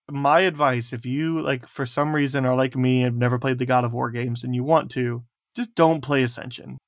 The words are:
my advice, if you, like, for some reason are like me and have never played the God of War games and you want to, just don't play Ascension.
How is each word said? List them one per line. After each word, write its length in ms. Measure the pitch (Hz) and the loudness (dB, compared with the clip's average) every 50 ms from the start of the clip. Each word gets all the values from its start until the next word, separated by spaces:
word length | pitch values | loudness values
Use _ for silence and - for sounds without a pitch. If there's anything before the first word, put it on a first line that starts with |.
| _ - | _ -8
my 300 | 147 139 139 139 151 170 | -6 0 2 4 4 4
advice, 520 | 190 185 165 147 151 139 127 120 117 - - | 4 4 2 2 2 2 2 0 -2 -4 -8
if 140 | 120 117 | -8 -6
you, 320 | 123 123 143 160 160 165 160 | -4 -4 -2 -2 -2 -2 -2
like, 260 | 156 143 139 123 - - | -2 -2 -2 -4 -4 -10
for 180 | - - 139 | -8 -8 -6
some 280 | 123 - - 147 151 156 | -4 -2 -2 0 0 2
reason 300 | 151 143 135 135 143 131 | 0 0 0 0 0 0
are 120 | 127 127 | 2 2
like 180 | 127 131 131 - | 2 2 0 0
me 260 | 131 127 127 127 127 123 | 0 2 2 4 4 2
and 20 | |
have 100 | 123 120 | 2 0
never 240 | 120 123 120 123 123 | 2 0 0 0 0
played 200 | 123 135 131 127 | 0 -2 -2 -2
the 80 | 131 | 0
God 180 | 123 127 127 123 | 2 2 2 2
of 80 | 120 117 | 0 -2
War 180 | 120 127 120 | -4 -4 -4
games 320 | 113 120 123 127 117 120 - | -4 -4 -4 -4 -4 -6 -6
and 120 | 127 127 | -4 -4
you 100 | 123 123 | -2 0
want 260 | 143 165 156 - - - | 2 2 2 2 0 -4
to, 320 | 139 127 120 120 120 120 _ _ _ _ _ - | -4 -2 -2 -4 -6 -10 _ _ _ _ _ -8
just 200 | - 240 226 - | -8 -8 -4 2
don't 260 | - 165 160 165 156 | 4 4 4 4 2
play 220 | 127 135 143 139 127 | 0 0 0 2 2
Ascension. 560 | 120 - - - - 120 - - - - 135 _ | 0 -2 -6 -10 -12 -14 -14 -14 -14 -16 -16 _